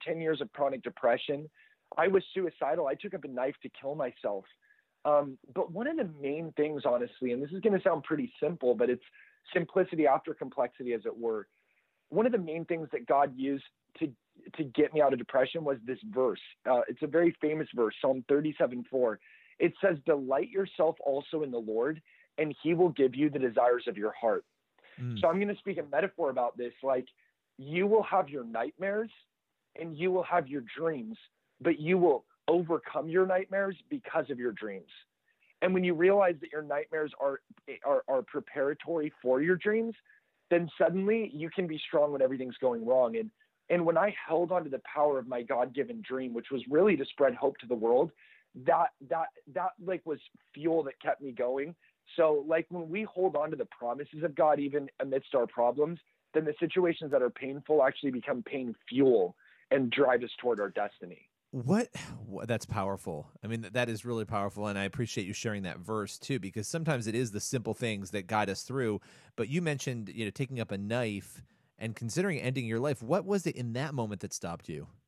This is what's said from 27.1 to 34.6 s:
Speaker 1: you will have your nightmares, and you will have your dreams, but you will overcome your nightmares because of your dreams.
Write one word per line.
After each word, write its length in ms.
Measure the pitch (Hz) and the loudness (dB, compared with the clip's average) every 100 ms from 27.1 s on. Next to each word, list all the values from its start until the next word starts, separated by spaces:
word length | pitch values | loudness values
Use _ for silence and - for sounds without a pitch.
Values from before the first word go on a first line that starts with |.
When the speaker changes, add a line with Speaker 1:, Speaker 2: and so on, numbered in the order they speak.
| _ _ _ _ - | _ _ _ _ -18
Speaker 1:
you 300 | 135 170 202 | -4 0 4
will 160 | 214 | 4
have 260 | - 190 151 | 4 0 0
your 160 | 143 117 | -6 -6
nightmares, 640 | 113 120 - 196 208 226 - _ _ _ _ _ - | -4 -4 -4 -4 -2 -4 -12 _ _ _ _ _ -12
and 220 | 165 147 | -10 -2
you 140 | 185 | 0
will 120 | 185 | 0
have 240 | 170 175 135 | 2 0 0
your 160 | 143 117 - | -6 -8 -4
dreams, 400 | 165 143 110 113 _ _ _ - | -4 -4 -8 -14 _ _ _ -2
but 200 | 170 147 | 0 0
you 180 | 156 185 | 2 6
will 280 | 170 123 - _ - | 6 4 -2 _ 2
overcome 580 | 170 165 160 - 156 156 | 2 2 -2 -2 -6 0
your 160 | 180 190 | 2 4
nightmares 520 | 185 190 196 196 180 _ | 2 0 -2 -2 -4 _
because 400 | 143 - 160 147 | -8 -4 -4 -2
of 80 | 123 | -4
your 140 | 120 | -4
dreams. 380 | 98 | -4